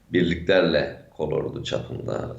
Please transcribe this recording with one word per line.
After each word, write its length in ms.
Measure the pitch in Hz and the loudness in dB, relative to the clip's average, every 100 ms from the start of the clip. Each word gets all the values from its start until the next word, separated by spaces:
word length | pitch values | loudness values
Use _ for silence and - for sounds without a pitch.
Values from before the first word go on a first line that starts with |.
| - | -2
birliklerle, 880 | 87 82 80 82 95 87 76 67 - - - | 2 2 2 4 4 6 4 0 -6 -14 -6
kolordu 480 | 78 76 69 - | -2 -2 -2 -6
çapında, 720 | - 62 58 60 - 52 - | -6 -6 -6 -8 -6 -6 -6